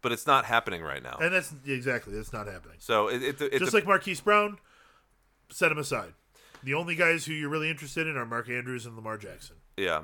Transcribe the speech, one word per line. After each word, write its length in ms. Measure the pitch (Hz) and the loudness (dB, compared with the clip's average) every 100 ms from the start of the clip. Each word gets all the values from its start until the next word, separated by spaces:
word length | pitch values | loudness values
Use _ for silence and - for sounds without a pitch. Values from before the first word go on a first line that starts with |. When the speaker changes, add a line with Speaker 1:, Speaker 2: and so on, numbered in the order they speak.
Speaker 1:
But 100 | 123 | -2
it's 140 | 117 - | -2 4
not 200 | 135 113 | 4 6
happening 360 | 117 113 90 | 2 2 -6
right 220 | 80 67 | -6 -8
now. 140 | 62 62 | -8 -4
Speaker 2:
And 100 | 170 | 0
that's, 200 | 185 - 147 135 | 0 -2 -12 -6
exactly, 480 | 131 127 120 107 104 | -4 -2 -4 -4 -8
that's 180 | 110 | -8
not 140 | 113 104 | -8 -8
happening. 300 | 92 - - | -10 -16 -20
Speaker 1:
So 280 | - 113 104 | 2 4 4
it, 140 | 127 | 2
it, 200 | 131 139 | -2 -2
it 180 | 147 135 | 0 2
Speaker 2:
Just 120 | 180 | 4
Speaker 1:
de- 60 | 220 | 2
Speaker 2:
like 80 | 180 | 4
Marquise 340 | 190 196 175 | 2 2 -4
Brown, 380 | - 208 208 202 _ _ _ _ _ _ _ _ _ | 4 4 4 -6 _ _ _ _ _ _ _ _ _
set 220 | - 170 | 0 2
him 60 | 151 | 2
aside. 360 | 139 120 98 - _ _ - - | -2 -4 -6 -16 _ _ -20 -14
The 100 | 131 | -4
only 220 | 143 170 170 | -4 -2 2
guys 300 | 170 165 151 | 4 4 0
who 80 | |
you're 160 | 156 147 | -4 -2
really 200 | 156 156 | -2 -2
interested 380 | 160 147 165 160 | -6 -6 -4 -4
in 100 | 143 | -4
are 80 | 117 | -4
Mark 240 | 117 120 | -4 -4
Andrews 360 | 123 123 123 113 | -6 -4 -8 -8
and 80 | 113 | -10
Lamar 220 | 110 110 | -8 -8
Jackson. 400 | 98 - - - _ - | -10 -16 -20 -20 _ -2
Speaker 1:
Yeah. 240 | 95 78 | 0 0